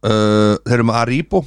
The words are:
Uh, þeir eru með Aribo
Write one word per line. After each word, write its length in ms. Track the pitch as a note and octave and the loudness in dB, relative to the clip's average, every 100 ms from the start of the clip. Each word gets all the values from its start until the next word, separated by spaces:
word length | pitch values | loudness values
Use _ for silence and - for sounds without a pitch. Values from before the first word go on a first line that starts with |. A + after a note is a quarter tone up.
Uh, 540 | A2 G#2+ G#2+ G#2+ G#2 G#2 | 0 0 2 2 2 0
þeir 140 | - A#2+ | -2 0
eru 60 | |
með 140 | A#2 A2+ | 0 0
Aribo 440 | A#2 C3 E3 G3 | -2 -4 -2 -4